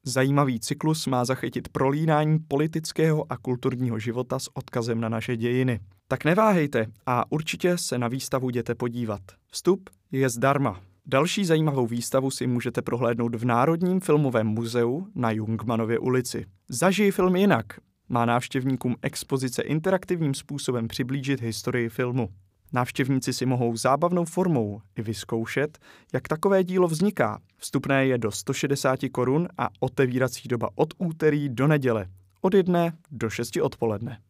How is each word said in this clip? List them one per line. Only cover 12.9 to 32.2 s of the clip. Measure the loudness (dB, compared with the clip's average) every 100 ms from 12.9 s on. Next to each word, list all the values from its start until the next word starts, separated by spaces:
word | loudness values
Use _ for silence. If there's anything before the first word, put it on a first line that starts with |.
| -2 0 0 -2
v | 0
Národním | 2 4 4 2 2 0
filmovém | 4 4 4 2 2
muzeu | 0 0 0 2 0 -6
na | -4 -2
Jungmannově | -2 -2 -4 -2 -2 0 0
ulici. | 0 0 -2 -8 -10 _ _
Zažij | 0 0 4 2
film | 4 2 4
jinak | 4 4 0 -14 _ _ _
má | 0
návštěvníkům | 2 2 0 -2 -2 -2 -2 -2
expozice | -4 -6 -4 -2 -2 -4
interaktivním | -2 -2 0 0 0 -2 0
způsobem | -2 -8 -6 -2 -2 -4
přiblížit | -4 -4 -4 -2 -2
historii | -2 -4 -4 -2 -4
filmu. | -2 -2 -2 -4 -8 _ _ _
Návštěvníci | -2 -2 -2 0 2 0
si | -2 0
mohou | 2 0 0
zábavnou | 2 2 2 0
formou | -2 -2 0 2 0 -6 _ -8
i |
vyzkoušet, | -6 -8 -4 -4 -2 -2 -2 -6 -20 -20 _
jak | -6 -4
takové | -2 2 2
dílo | 2 2 2
vzniká. | 4 0 2 -2 -2 _ _
Vstupné | -4 -4 0 2 2
je | 2
do | -2
sto | -4 -6
šedesáti | -4 -2 0 0 0 -2
korun | -2 2 0 0 -4
a | -6 -4
otevírací | -4 0 2 2 -2 -4 -6
doba | -4 -4
od | -2 -2 -2
úterý | -6 2 2 2 -2
do | 2 4
neděle | 4 2 0 -4 -14